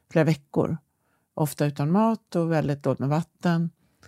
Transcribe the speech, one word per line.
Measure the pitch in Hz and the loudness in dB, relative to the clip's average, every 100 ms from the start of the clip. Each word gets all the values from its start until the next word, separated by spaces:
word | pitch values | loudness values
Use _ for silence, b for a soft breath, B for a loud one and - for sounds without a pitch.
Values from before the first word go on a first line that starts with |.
| _ | _
flera | 170 | 0
veckor, | 156 156 _ - - 170 _ _ _ _ _ | 2 0 _ -2 -2 -4 _ _ _ _ _
ofta | - 151 - 147 | -4 -4 0 -4
utan | 143 147 | -2 0
mat | 185 220 220 _ 180 | 2 2 -2 _ -4
och | 165 | 0
väldigt | 160 139 143 | 0 0 -2
dåligt | 143 127 | -2 -2
med | 135 | 0
vatten. | 147 165 _ 180 165 170 - _ _ | -2 -2 _ 0 0 -2 -6 _ _